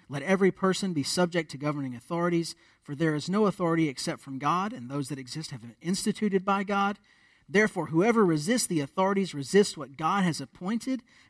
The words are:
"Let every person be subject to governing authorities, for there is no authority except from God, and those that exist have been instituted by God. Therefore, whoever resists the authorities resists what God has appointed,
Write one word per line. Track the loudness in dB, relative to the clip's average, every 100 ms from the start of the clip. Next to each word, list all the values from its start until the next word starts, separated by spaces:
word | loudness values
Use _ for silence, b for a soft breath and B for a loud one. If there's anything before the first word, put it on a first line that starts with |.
| -10
"Let | -6
every | 0 4 4
person | 4 0 0 -2
be | -2
subject | -2 0 2 0 -4
to | -4
governing | -4 -4 -6
authorities, | -10 -6 -2 0 0 -2 -8 b b
for | -12
there | -2 0
is | 0 0
no | 2 2
authority | 2 0 2 0
except | -2 -6 -6
from | -10 -4
God, | 0 0 -2
and | -6 -8
those | -6 -6
that | -8
exist | -10 -10 -10
have | -12
been | -14 -8
instituted | -4 -2 -2 0 0 0
by | 0 0
God. | 0 0 0 -4 b b b b 0
Therefore, | 2 2 0 0
whoever | 2 4 6
resists | 4 4 2 0 0
the | -2
authorities | -2 0 2 2 -2
resists | -4 2 4 4 0
what | -12 -4
God | 0 2
has | 0 -2
appointed, | -8 -8 -4 -4 -4 -6 -8 b